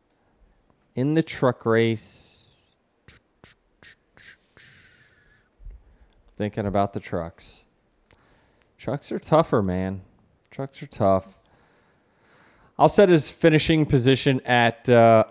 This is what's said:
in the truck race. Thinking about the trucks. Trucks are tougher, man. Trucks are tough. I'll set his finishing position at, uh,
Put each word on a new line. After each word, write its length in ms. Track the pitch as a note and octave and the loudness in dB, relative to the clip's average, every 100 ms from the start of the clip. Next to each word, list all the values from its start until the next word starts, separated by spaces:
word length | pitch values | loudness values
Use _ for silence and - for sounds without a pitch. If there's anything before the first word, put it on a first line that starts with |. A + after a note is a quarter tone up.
| _ _ _ _ _ _ _ _ _ | _ _ _ _ _ _ _ _ _
in 180 | - C#3 | -6 -2
the 80 | D#3 | -2
truck 440 | D#3+ - C3 A#2+ A#2 | -4 -2 -2 -2 0
race. 1080 | A2+ A2+ A2 - - - - - _ _ _ _ _ - - _ _ - _ _ _ - - _ _ - - _ _ - - _ _ _ _ _ _ _ _ - - _ _ _ _ _ - | 0 0 -2 -10 -16 -18 -20 -20 _ _ _ _ _ -20 -20 _ _ -20 _ _ _ -20 -20 _ _ -20 -20 _ _ -20 -20 _ _ _ _ _ _ _ _ -20 -20 _ _ _ _ _ -10
Thinking 300 | G#2 - G2+ | -8 -6 -4
about 260 | G2+ G2+ | -2 -4
the 80 | G#2 | -6
trucks. 640 | - F#2 E2+ - - - _ _ _ _ _ _ _ _ _ _ _ _ | -10 -10 -10 -14 -20 -20 _ _ _ _ _ _ _ _ _ _ _ _
Trucks 340 | - C#3 - | -10 -10 -10
are 60 | A3+ | -12
tougher, 440 | - D#3 E3 C3 | 0 0 0 -2
man. 380 | F#2+ F#2 F#2+ F#2+ F#2 _ _ _ _ | -2 -4 -6 -10 -16 _ _ _ _
Trucks 320 | - C3+ - | -14 -14 -16
are 40 | D3 | -18
tough. 500 | - G2+ F#2+ - _ _ _ _ _ _ _ _ _ _ _ _ _ _ - | -4 0 0 -4 _ _ _ _ _ _ _ _ _ _ _ _ _ _ 0
I'll 100 | D3+ | 2
set 200 | - G3 | 4 4
his 220 | E3 - | 4 0
finishing 560 | - E3 D#3 - D#3+ D3 | 0 2 2 2 0 0
position 540 | C#3+ A#2+ C3 C#3+ C3 - | 2 2 2 0 -2 0
at, 420 | A#2+ A#2 - - | 0 0 -2 2
uh, 360 | A#2+ A2+ A2+ - | 4 6 4 2